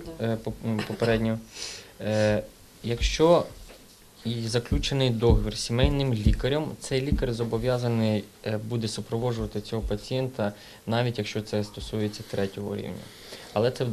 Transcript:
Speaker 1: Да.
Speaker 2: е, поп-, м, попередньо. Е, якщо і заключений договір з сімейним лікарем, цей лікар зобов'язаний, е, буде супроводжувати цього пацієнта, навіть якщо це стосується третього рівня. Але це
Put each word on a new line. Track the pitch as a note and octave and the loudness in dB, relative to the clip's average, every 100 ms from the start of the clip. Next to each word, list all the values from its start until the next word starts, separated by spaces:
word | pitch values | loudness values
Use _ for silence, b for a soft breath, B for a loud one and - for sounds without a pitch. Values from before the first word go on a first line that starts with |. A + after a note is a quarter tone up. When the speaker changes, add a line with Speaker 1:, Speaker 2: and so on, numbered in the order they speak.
| - - | -12 -4
Speaker 1:
Да. | A2+ | -2
Speaker 2:
е, | A2+ | -2
поп-, | - - A2+ | -4 -6 -2
м, | G#2+ G#2 | -2 -2
попередньо. | G#2+ A#2 A2+ A2+ A2 - B B B B B | 0 2 4 2 -2 -6 B B B B B
Е, | G#2+ G#2+ G#2+ G#2 - - - - | 0 4 4 4 0 -12 -20 -8
якщо | A2 A#2 - - D#3+ E3+ - - - - - - - - | -4 0 2 6 8 8 4 -8 -18 -20 -20 -20 -20 -10
і | A2+ A#2 A2+ | -6 -4 0
заключений | A#2 - C#3+ - C#3 C3 | -2 0 0 2 2 2
договір | A2+ A#2 A2 G#2+ G#2 | 4 6 6 4 -4
з | |
сімейним | - A#2+ C#3+ C#3+ C3+ | -2 0 0 0 0
лікарем, | A2 G#2 A2 B2+ D3 C3 B2 | 2 4 4 2 0 -2 -8
цей | - C3 | -4 -2
лікар | C#3 - B2+ | 0 0 0
зобов'язаний, | A2+ A#2 A2+ B2 B2 B2 A#2 A2 G#2 - - G#2+ | -2 -2 0 0 0 2 2 2 2 -2 -8 -6
е, | A2 A2 | -4 -2
буде | A#2+ A2 | -2 -2
супроводжувати | - G#2 A#2 B2 A2+ G#2+ G#2+ | -4 -4 -2 -2 -2 -4 -4
цього | - A2+ | -4 -4
пацієнта, | G2+ G2+ - C3 C3 - G2+ G2+ B B - | -2 -4 -2 -2 -2 -2 -2 -2 B B -2
навіть | A#2 B2 A#2 | 2 2 0
якщо | G#2 A2+ | -4 -4
це | G#2 G#2+ | -2 -2
стосується | G2+ - - A2 G#2+ G#2 G#2 | -2 -6 -6 -2 -2 -4 -6
третього | G2 G2 - G2+ G2+ | -2 -2 -4 -6 -6
рівня. | - - - - B B B | -6 -10 -12 -16 B B B
Але | G#2+ A#2 | 2 2
це | - B2 | 2 -2